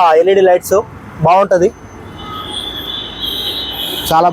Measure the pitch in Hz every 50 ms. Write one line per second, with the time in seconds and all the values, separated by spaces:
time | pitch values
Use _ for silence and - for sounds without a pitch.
0 | 180 165 160 160 170 190 196 196 190 180 180 175 - - 190 202 220 - - -
1 | - - - - 156 160 180 190 202 190 196 175 175 220 - - - - - -
2 | - - - - - - 1077 640 640 - - - - - - - - - - -
3 | - - - - - - - - - - - - - - - - - - - -
4 | - - 160 160 170 175